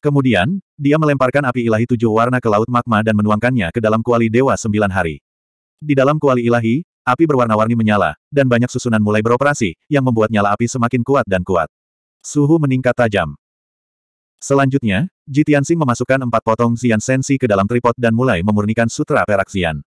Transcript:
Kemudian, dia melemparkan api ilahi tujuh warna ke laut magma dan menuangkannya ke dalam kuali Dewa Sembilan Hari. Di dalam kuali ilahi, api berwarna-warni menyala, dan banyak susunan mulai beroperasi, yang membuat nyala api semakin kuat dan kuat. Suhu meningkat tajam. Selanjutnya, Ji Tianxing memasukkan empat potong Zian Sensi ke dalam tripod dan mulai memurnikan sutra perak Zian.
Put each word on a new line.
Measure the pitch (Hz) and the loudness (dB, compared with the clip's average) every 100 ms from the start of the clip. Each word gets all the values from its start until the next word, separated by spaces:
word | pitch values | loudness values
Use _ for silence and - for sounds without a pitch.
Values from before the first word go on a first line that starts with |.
Kemudian, | 147 143 131 101 107 196 _ | 0 0 2 0 0 -4 _
dia | _ 143 151 | _ 0 2
melemparkan | 151 139 127 135 139 | 2 2 0 0 -2
api | 123 117 | -2 0
ilahi | 110 120 | 0 0
tujuh | 120 113 | 0 0
warna | 107 117 127 | 2 0 0
ke | 117 | 0
laut | 104 117 | 0 0
magma | 120 123 107 | -2 0 0
dan | 110 | 2
menuangkannya | 104 104 107 120 127 87 | 0 2 0 0 0 -2
ke | 120 | -2
dalam | 110 110 | 0 0
kuali | 113 117 113 | 0 0 2
Dewa | 117 135 98 | 2 2 0
Sembilan | 113 104 104 | -2 -2 0
Hari. | 95 85 73 _ _ _ _ _ _ | -2 -4 -6 _ _ _ _ _ _
Di | 147 | -2
dalam | 139 135 151 | 2 2 2
kuali | 151 123 | 2 2
ilahi, | 117 120 113 127 - _ - | 2 0 0 -2 -4 _ -4
api | 123 | 0
berwarna-warni | 160 135 117 107 110 117 | 2 2 2 2 0 0
menyala, | 107 104 85 76 _ | 2 2 0 -4 _
dan | 143 131 | 0 2
banyak | 117 120 | 2 0
susunan | 127 123 110 | -2 -2 0
mulai | 104 107 | 2 0
beroperasi, | 110 123 143 147 98 80 _ | 0 0 0 0 -4 -6 _
yang | 143 | -2
membuat | 131 113 110 | 0 0 0
nyala | 107 101 | 0 0
api | 104 117 | -2 -4
semakin | 131 117 127 117 | -2 -2 -2 0
kuat | 139 110 | 0 0
dan | 92 90 | -2 0
kuat. | 90 76 _ _ _ _ _ | -2 -2 _ _ _ _ _
Suhu | - 147 143 165 | -6 -2 2 2
meningkat | 147 131 127 120 | 2 0 0 0
tajam. | 120 101 80 71 _ _ _ _ _ _ _ _ _ _ | 0 0 -4 -8 _ _ _ _ _ _ _ _ _ _
Selanjutnya, | - 139 135 135 113 92 175 _ | -2 2 2 0 0 -2 -2 _
Ji | - 139 151 | -6 -2 2
Tianxing | 147 139 170 | 0 0 0
memasukkan | 143 117 123 135 127 | 0 -2 0 -2 0
empat | 113 | -2
potong | - 110 120 | -2 0 0
Zian | 117 123 107 | 0 0 0
Sensi | - 131 131 135 | 0 -2 0 -2
ke | 123 | 0
dalam | 101 101 | 0 0
tripod | 120 120 | 0 0
dan | 117 117 | 0 0
mulai | 113 131 92 | 0 0 0
memurnikan | 95 104 104 110 117 | 0 0 0 0 -2
sutra | - 151 139 | -2 -2 0
perak | 90 98 95 | 0 -2 -2
Zian. | 98 85 76 - | -4 -4 -4 -12